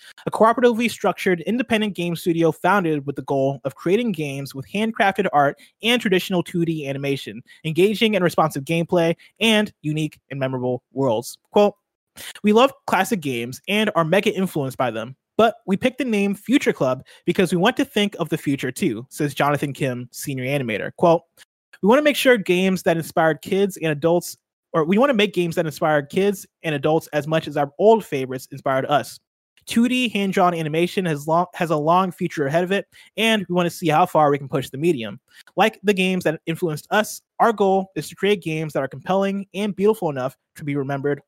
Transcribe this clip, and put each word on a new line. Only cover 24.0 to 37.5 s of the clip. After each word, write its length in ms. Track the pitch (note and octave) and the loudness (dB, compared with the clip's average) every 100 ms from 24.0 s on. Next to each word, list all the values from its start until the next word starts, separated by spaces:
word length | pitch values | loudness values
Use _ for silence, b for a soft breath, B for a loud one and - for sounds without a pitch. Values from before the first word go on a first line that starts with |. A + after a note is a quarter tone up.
| E3 F3 - - _ _ _ | 2 0 -2 -12 _ _ _
or 120 | E3+ D#3 | -2 2
we 140 | G3+ | 4
want 100 | C#4+ | 4
to 60 | G#3+ | 4
make 180 | G#3 | 2
games 220 | F#3 E3+ F3 | 0 -2 -2
that 100 | D#3+ | -4
inspired 460 | - D#3+ D3+ C#3 | -2 2 2 0
kids 340 | F#3 G3+ G3 - _ | 0 0 -2 -10 _
and 140 | E3 C#3+ | -6 -2
adults 320 | D3+ D#3+ - | 0 0 0
as 120 | D3 D3 | -4 -2
much 220 | D#3+ D#3 | -2 -2
as 100 | D3 | -4
our 140 | C#3+ - | -4 4
old 260 | G3+ A3+ - | 4 4 2
favorites 420 | C#3 B2+ C3 - | -6 -4 -8 -10
inspired 340 | C#3 C#3 C3+ C3 | -8 -2 -2 2
us. 340 | C#3+ A2+ - _ _ _ _ - | 0 0 -10 _ _ _ _ -4
Two 220 | A#3 A#3+ | 0 2
D 220 | B3+ A#3+ | 2 0
hand-drawn 440 | G3+ G3 F#3+ F3+ | 0 0 2 2
animation 520 | E3 D#3 D#3 F3 G3+ F3+ | 2 -2 0 0 0 -2
has 200 | C#3+ D3+ | -2 0
long, 200 | E3+ F3 | 0 0
has 160 | - E3 | -4 -2
a 80 | D3+ | 0
long 340 | D3+ F3+ F#3 | 2 2 2
future 340 | - F3 - C3+ | -4 -6 -4 0
ahead 200 | E3 F3+ | 0 0
of 80 | |
it, 120 | G3 - b b - | -2 -4 b b -2
and 300 | A3+ A3 F3 | 0 0 0
we 80 | F3+ | 0
want 100 | F3 | 0
to 40 | |
see 180 | - E3 | -2 0
how 180 | D3+ F#3 | 4 4
far 240 | D#3+ D3 | 4 4
we 80 | C#3+ | 2
can 120 | C#3 | -2
push 200 | D3 C3 | -6 -6
the 80 | C3+ | -2
medium. 440 | E3+ C#3 G#2+ G2 _ b b F3 | -2 -2 -6 -12 _ b b 0
Like 240 | G#3+ - | 0 2
the 100 | G3 | 0
games 320 | F#3+ F#3 F#3 E3+ | 2 0 0 0
that 160 | D#3+ - | -2 -6
influenced 400 | D#3+ F3 D3 - | -4 -4 -4 -2
us, 300 | G3+ - - - - | 0 0 -8 -14 0
our 140 | G#3+ | 2